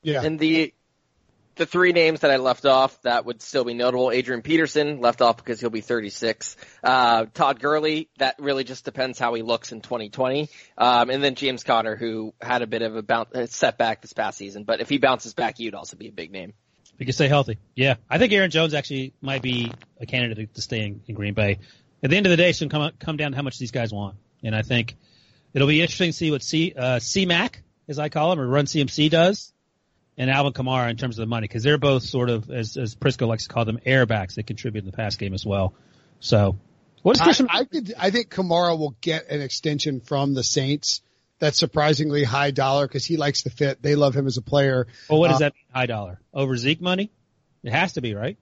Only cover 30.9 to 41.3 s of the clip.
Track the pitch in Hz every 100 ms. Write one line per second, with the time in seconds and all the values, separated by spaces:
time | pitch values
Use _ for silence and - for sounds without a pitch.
30.9 | 117 127 113 113 120 107 117 127 147 143
31.9 | 135 110 131 123 113 107 127 110 135 117
32.9 | - 139 - 117 113 - - 110 117 -
33.9 | 135 117 110 90 - 107 107 120 107 95
34.9 | 98 107 - 101 95 110 98 95 - _
35.9 | _ _ _ - 110 101 98 _ _ _
36.9 | _ 180 269 330 - 254 185 262 320 196
37.9 | 220 185 226 226 - 180 170 175 165 151
38.9 | 117 170 160 - 147 135 - 156 147 151
39.9 | 131 - 139 139 135 120 - 135 147 -
40.9 | - _ _ _